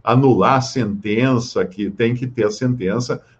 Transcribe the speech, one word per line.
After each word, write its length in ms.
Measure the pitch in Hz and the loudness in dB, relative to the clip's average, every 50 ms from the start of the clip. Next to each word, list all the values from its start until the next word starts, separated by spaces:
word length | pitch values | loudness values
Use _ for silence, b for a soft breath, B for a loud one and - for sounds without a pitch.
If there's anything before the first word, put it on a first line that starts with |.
anular 540 | B 107 120 127 139 135 117 92 95 117 135 | B 0 2 4 6 4 4 4 4 4 4
a 40 | 131 | 2
sentença, 1040 | 123 - - 135 113 101 104 104 101 107 104 113 127 135 131 117 120 - - 107 92 | 0 -2 -4 -4 -4 -4 -4 -4 -4 -2 0 2 2 2 2 0 -2 -2 -2 -2 -4
que 260 | 90 - 104 101 98 | -4 -4 -6 -6 -6
tem 220 | 98 - 117 117 | -2 -2 -2 -2
que 140 | 123 123 131 | -2 -2 -6
ter 200 | 123 - 113 104 | -6 -2 -2 -2
a 40 | 104 | -2
sentença. 720 | 104 - 131 127 123 123 92 92 98 123 123 - 139 - b b b | -2 -2 -2 -2 -2 -2 -2 -2 -2 -2 -4 -4 -6 -8 b b b